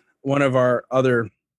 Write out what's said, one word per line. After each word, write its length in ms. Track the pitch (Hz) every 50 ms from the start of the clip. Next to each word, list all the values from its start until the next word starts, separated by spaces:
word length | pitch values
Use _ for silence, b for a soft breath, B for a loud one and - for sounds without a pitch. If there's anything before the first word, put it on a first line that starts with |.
| _ _ _ _
one 200 | - 135 139 143
of 120 | 139 135 127
our 300 | 131 123 123 123 117 - _
other 360 | 127 131 131 131 123 117 113 98 - _ _ _ _